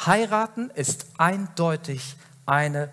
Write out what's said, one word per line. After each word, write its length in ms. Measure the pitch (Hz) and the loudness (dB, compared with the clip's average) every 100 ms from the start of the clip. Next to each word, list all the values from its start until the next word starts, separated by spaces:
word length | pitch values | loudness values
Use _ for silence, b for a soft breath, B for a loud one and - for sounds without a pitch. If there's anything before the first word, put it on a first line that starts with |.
| 165 | 2
Heiraten 640 | 202 226 214 220 233 247 | 2 4 0 0 -4 -8
ist 340 | - 135 - - - | -4 -4 -4 -8 0
eindeutig 1000 | 170 196 196 - 170 156 - 131 - - B B - | 2 2 -4 -2 0 -2 -4 -8 -10 -16 B B 0
eine 460 | 143 147 147 143 | 2 2 -2 -4